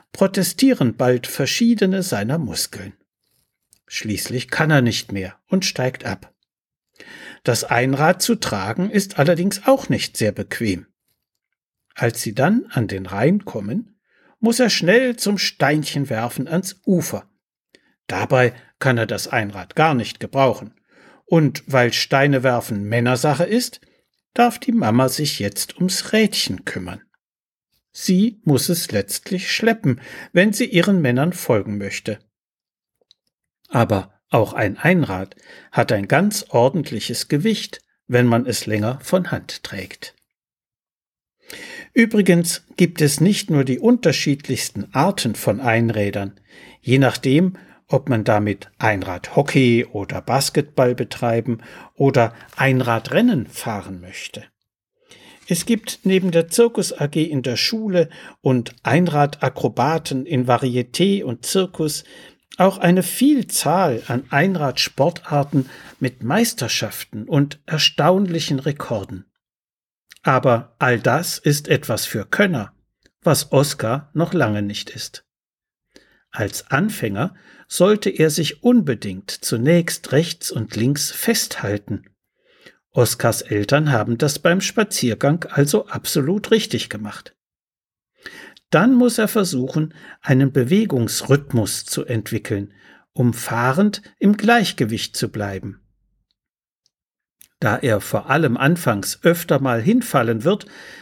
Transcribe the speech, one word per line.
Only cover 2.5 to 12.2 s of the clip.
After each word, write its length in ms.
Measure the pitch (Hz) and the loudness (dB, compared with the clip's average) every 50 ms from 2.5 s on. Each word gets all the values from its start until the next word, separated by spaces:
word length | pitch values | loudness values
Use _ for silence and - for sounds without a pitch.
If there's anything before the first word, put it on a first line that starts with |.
| 85 - - - - - 95 101 - _ _ _ _ _ _ _ _ _ _ _ _ _ _ _ _ _ _ | -6 -6 -8 -8 -8 -14 -14 -14 -16 _ _ _ _ _ _ _ _ _ _ _ _ _ _ _ _ _ _
Schließlich 600 | - - - - 110 101 - - - 110 123 - - | -12 -12 -10 -6 -6 -6 -6 -6 -6 -6 -6 -6 -6
kann 220 | - - 160 156 | -2 -2 2 4
er 100 | 156 139 | 4 4
nicht 320 | 123 117 - - - - | 4 2 0 -2 -6 -8
mehr 260 | 101 98 92 90 - _ _ | -8 -8 -8 -10 -14 _ _
und 200 | - 185 190 185 | -2 -2 -2 -2
steigt 400 | - - - 127 127 131 - - | -2 -4 -4 -4 -4 -4 -6 -8
ab. 260 | - 98 - - - _ _ _ _ _ _ _ _ _ _ _ _ _ _ - - - - - - - - - | -8 -8 -10 -12 -20 _ _ _ _ _ _ _ _ _ _ _ _ _ _ -20 -20 -20 -20 -20 -20 -16 -6 -2
Das 180 | 127 117 - | -2 0 0
Einrad 600 | - - 123 117 127 135 139 139 151 165 185 180 | 0 0 0 2 2 2 2 2 2 2 2 2
zu 120 | - - 226 | 0 -2 0
tragen 560 | 226 - - - 101 98 104 113 - 180 214 | -2 -2 -4 -4 -4 -4 -4 -4 -4 -4 0
ist 300 | - 202 196 - - - | 0 -2 -2 -2 -2 0
allerdings 480 | 143 170 175 156 175 202 196 - - 262 | 2 2 2 2 0 -2 -2 0 2 2
auch 200 | 269 269 - - | 2 2 2 -2
nicht 280 | 127 107 - - - | -4 -4 -4 -6 -4
sehr 160 | - 117 104 | -2 -2 -2
bequem. 540 | 98 - 101 - - - 117 104 92 87 - _ _ _ _ _ _ _ _ _ _ _ _ _ _ _ _ _ _ _ _ _ - | -2 -4 -10 -8 -6 -4 -2 -2 -2 -4 -6 _ _ _ _ _ _ _ _ _ _ _ _ _ _ _ _ _ _ _ _ _ -8
Als 260 | - 131 117 - - | -2 -2 -2 -2 -2